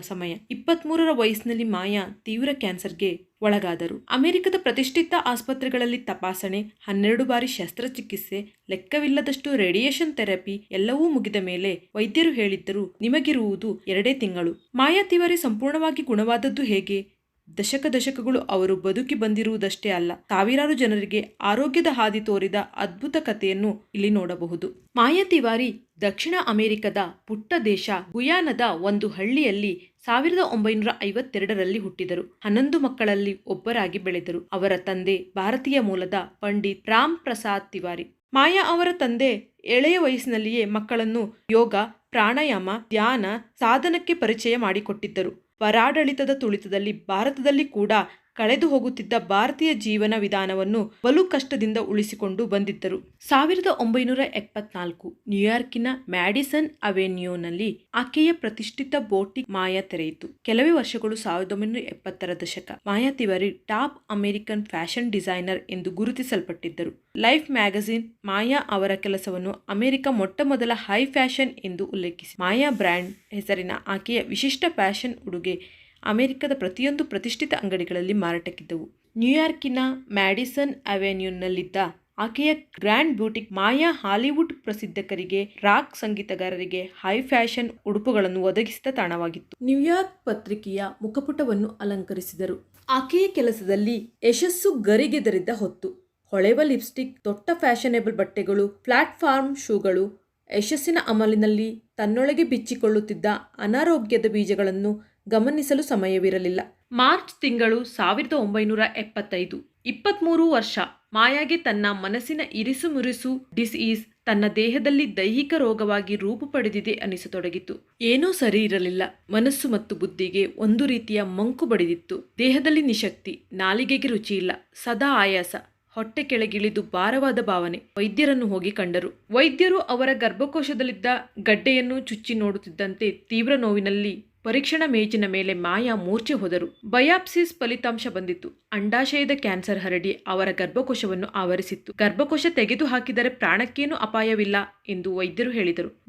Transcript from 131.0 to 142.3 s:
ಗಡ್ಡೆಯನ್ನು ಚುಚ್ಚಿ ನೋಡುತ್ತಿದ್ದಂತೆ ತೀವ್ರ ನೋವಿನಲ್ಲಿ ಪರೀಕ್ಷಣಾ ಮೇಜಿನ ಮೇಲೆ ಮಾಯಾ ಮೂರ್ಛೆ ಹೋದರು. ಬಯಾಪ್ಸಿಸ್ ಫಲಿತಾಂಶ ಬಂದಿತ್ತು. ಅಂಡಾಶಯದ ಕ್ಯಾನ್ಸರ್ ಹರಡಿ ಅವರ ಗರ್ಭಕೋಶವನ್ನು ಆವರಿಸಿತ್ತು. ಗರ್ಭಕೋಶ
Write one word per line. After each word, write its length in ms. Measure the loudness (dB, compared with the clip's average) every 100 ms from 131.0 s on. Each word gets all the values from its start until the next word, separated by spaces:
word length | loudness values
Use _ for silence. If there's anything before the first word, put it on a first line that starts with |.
| -2 -2 -4 -4
ಗಡ್ಡೆಯನ್ನು 600 | 2 4 4 2 2 -4
ಚುಚ್ಚಿ 340 | -6 -8 -4
ನೋಡುತ್ತಿದ್ದಂತೆ 800 | 0 0 -2 -6 -6 -6 -2 -2
ತೀವ್ರ 440 | -2 -4 0 2 2
ನೋವಿನಲ್ಲಿ 720 | 2 0 0 0 -2 -6 -12 _
ಪರೀಕ್ಷಣಾ 440 | -2 -2 0 0 2
ಮೇಜಿನ 360 | 2 2 0 0
ಮೇಲೆ 260 | 0 -2
ಮಾಯಾ 420 | -2 0 0 0 -2
ಮೂರ್ಛೆ 380 | -2 -2 -2
ಹೋದರು. 460 | -2 0 -2 -4 -10 0
ಬಯಾಪ್ಸಿಸ್ 680 | 4 6 4 2 0 0
ಫಲಿತಾಂಶ 540 | -2 -4 -4 -4 -4 -6
ಬಂದಿತ್ತು. 640 | -6 -6 -8 -10 -16 -8
ಅಂಡಾಶಯದ 600 | -4 0 0 2 0 0 0
ಕ್ಯಾನ್ಸರ್ 440 | 0 -2 -2 -2
ಹರಡಿ 440 | -2 -2 -2 -4 -2
ಅವರ 240 | 0 0
ಗರ್ಭಕೋಶವನ್ನು 760 | 0 -2 -2 -2 -2 -2 -4 -4
ಆವರಿಸಿತ್ತು. 640 | -2 0 0 -2 -8 -8
ಗರ್ಭಕೋಶ 520 | 2 2 2 0